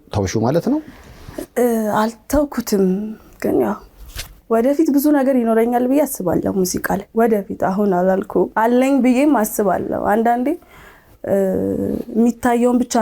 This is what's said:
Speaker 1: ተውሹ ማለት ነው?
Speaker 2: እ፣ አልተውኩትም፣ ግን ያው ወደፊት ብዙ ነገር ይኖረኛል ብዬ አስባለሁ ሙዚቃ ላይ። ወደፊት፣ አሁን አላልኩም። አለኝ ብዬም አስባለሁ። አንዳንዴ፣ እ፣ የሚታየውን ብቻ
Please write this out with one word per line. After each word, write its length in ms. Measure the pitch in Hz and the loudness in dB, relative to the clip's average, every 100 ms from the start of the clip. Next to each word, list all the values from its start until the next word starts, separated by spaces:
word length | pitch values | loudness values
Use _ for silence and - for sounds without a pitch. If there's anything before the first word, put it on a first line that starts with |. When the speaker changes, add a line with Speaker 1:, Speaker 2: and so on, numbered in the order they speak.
| _ | _
Speaker 1:
ተውሹ 240 | 104 95 113 | -4 -2 -2
ማለት 280 | 113 165 226 | 0 0 0
ነው? 120 | 302 - - - - - - - | -2 -4 -18 -20 -20 -16 -14 -8
Speaker 2:
እ፣ 120 | - 240 226 214 208 | -2 0 0 -2 -2
አልተውኩትም፣ 920 | 226 226 - - 196 - - 202 185 190 214 214 - - | -2 -4 -2 -2 0 -4 -2 0 2 0 -6 -12 -20 -8
ግን 200 | - - | -2 0
ያው 180 | 214 202 - - - - - - - | 0 -4 -12 -20 -18 -16 -16 -20 -2
ወደፊት 400 | 226 254 285 330 | 0 2 2 2
ብዙ 160 | 277 294 | 2 2
ነገር 260 | 294 262 254 | 2 2 2
ይኖረኛል 500 | 226 226 240 247 247 | 2 2 2 0 2
ብዬ 160 | 285 | 0
አስባለሁ 500 | 294 - 175 - 190 | 0 -2 -2 -2 0
ሙዚቃ 340 | 196 180 - - | 0 -2 -2 -4
ላይ። 140 | 185 - | -6 -4
ወደፊት፣ 480 | 220 233 214 190 - | 0 2 0 -4 -4
አሁን 260 | 185 190 208 | -2 0 0
አላልኩም። 520 | 180 185 190 - 180 - 214 | 2 2 0 -2 -2 0 0
አለኝ 380 | 233 247 269 277 | 2 2 4 2
ብዬም 340 | 247 247 302 247 | 4 4 2 2
አስባለሁ። 680 | 214 - 196 - 202 - - | 0 0 0 0 -2 -4 0
አንዳንዴ፣ 420 | 214 226 240 254 349 - - - - _ _ | 2 2 0 -2 -4 -10 -20 -20 -20 _ _
እ፣ 120 | - 196 190 185 95 208 202 208 240 | -2 0 0 -2 -2 -2 -4 -4 -4
የሚታየውን 680 | 226 240 233 247 240 247 240 | 0 0 0 0 2 2 2
ብቻ 160 | 240 233 | 0 0